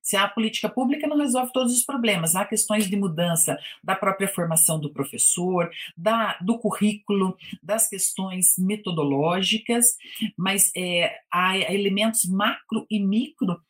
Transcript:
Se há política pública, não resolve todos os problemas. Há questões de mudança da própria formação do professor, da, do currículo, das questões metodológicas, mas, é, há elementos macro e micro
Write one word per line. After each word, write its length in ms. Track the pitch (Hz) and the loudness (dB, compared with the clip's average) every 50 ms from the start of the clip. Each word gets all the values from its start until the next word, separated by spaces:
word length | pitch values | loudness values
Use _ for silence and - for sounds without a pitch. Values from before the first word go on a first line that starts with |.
| - | -4
Se 140 | - - | 0 0
há 100 | 196 202 | 2 0
política 400 | 202 - 240 220 220 - - - | 0 0 0 -2 0 -2 -2 -4
pública, 400 | - - 247 262 247 285 294 302 | -2 -2 0 0 0 0 0 0
não 80 | 302 302 | 0 2
resolve 380 | 294 294 262 240 254 247 247 - | 2 2 2 2 0 0 0 0
todos 180 | 262 254 233 | 0 0 2
os 140 | 247 - - | 2 2 0
problemas. 500 | - 269 254 233 220 202 175 165 165 180 | 0 -2 0 2 2 2 2 2 0 0
Há 80 | 185 202 | 0 0
questões 460 | - 226 208 - - 214 214 214 185 | 0 0 -2 0 2 2 2 2 2
de 80 | 202 | 0
mudança 580 | 202 196 190 160 156 175 175 170 165 - - 107 - - - - - - | 0 0 0 0 0 0 2 2 2 2 0 0 -4 -6 -16 -18 -12 -4
da 120 | - 190 | -2 -2
própria 320 | 190 - 196 190 - 196 | 0 0 -2 0 0 -2
formação 520 | 190 - - 170 165 160 165 - - 160 156 | -2 0 -2 -2 0 2 2 4 4 2 0
do 120 | 147 147 | -2 -6
professor, 800 | 147 - 143 - - - - - - - 175 180 185 175 170 170 - - - - - | -4 -4 -6 -6 -2 0 2 2 2 2 0 0 2 2 0 -2 -4 -14 -16 -16 -14
da, 440 | - 170 208 226 226 226 196 - - | -2 0 0 2 2 0 -2 -2 -4
do 180 | 175 190 226 | -2 -2 -2
currículo, 800 | 233 - 208 - - 208 208 208 208 _ - 202 196 190 185 185 _ - - - - | 0 0 -4 0 2 2 2 2 0 _ 0 2 2 2 2 0 _ -12 -18 -18 -16
das 260 | - 156 202 220 220 | -6 -4 0 0 0
questões 680 | - - 190 - - - - 190 190 185 180 175 - - | -2 0 -2 -4 -4 -2 -4 -6 -4 -2 2 2 2 4
metodológicas, 1300 | - 185 190 208 214 - 190 175 160 147 143 139 139 147 165 175 190 190 - 214 220 - - 233 240 240 - - - - - - - 220 208 - | 4 2 0 0 -2 -4 -4 -2 0 0 0 2 2 2 2 0 0 0 0 0 -2 -2 -2 0 2 4 2 2 0 -12 -18 -10 -6 -6 -6 -6
mas, 360 | - 180 190 196 202 - - - | -4 -2 -2 2 2 0 0 0
é, 440 | 180 185 180 175 175 175 - - - _ _ | -4 -4 -2 0 0 0 -2 -4 -8 _ _
há 240 | - 175 180 185 185 190 - - | -2 0 2 2 0 0 0 0
elementos 560 | 185 202 202 196 190 202 214 226 220 - - | 0 0 0 0 0 2 0 0 2 0 0
macro 560 | 180 190 190 202 226 277 - _ _ 220 220 - _ | 0 0 0 0 0 -2 -4 _ _ -6 -6 -4 _
e 100 | 214 208 | -2 0
micro 640 | 202 190 202 220 285 320 - _ 247 185 175 - _ | 0 2 2 0 0 -2 -4 _ -2 -2 -2 -4 _